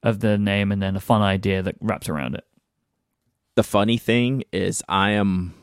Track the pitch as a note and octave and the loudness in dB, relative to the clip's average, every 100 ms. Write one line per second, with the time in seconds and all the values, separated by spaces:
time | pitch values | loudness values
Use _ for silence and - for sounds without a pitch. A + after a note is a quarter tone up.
0 | A#2 G#2 A2 G#2 G2+ G2+ G2+ G2+ F#2+ F#2+ | -2 0 0 2 2 0 0 0 -2 -4
1 | - A2 G2+ F#2+ G2 F#2+ F#2 - G#2+ F#2+ | 0 2 4 2 0 0 -2 -4 -4 -4
2 | - D2+ B1+ - - _ _ _ _ _ | -6 -6 -6 -8 -12 _ _ _ _ _
3 | _ _ _ _ _ - - - G#2+ A#2 | _ _ _ _ _ -2 0 2 2 0
4 | - A#2+ B2 C3 - F#2 F#2+ - - F#2+ | 0 0 0 -2 -4 -4 -4 -4 -2 0
5 | G2+ G#2 G2 F#2 F2+ - | 2 2 2 0 -4 -8